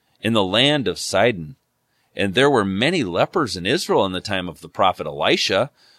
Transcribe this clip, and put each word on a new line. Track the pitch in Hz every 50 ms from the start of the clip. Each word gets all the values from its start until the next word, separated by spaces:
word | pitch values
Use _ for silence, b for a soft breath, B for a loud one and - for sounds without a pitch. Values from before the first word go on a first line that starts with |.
| _ _ _ _
in | - 107
the | 113 110
land | 98 92 98 113 131 143 151 147 113 95
of | 85 -
Sidon. | - - - 95 107 123 107 87 80 73 69 _ _ _ _ _ _ _ _ _ _ _ _
And | - 98 101 87
there | 120 135 147
were | 143 117 98
many | 98 95 98 120 156 185 175 120
lepers | 90 82 98 135 - - 190 151 104 90 92
in | 85
Israel | 98 135 180 - - 190 143 104
in | 95
the | 92 90
time | - - 101 92 90 87
of | 76 -
the | - 82
prophet | - - 101 92 90 - 82
Elisha, | 76 71 73 80 107 156 202 - - 98 95 123 139 b b b b b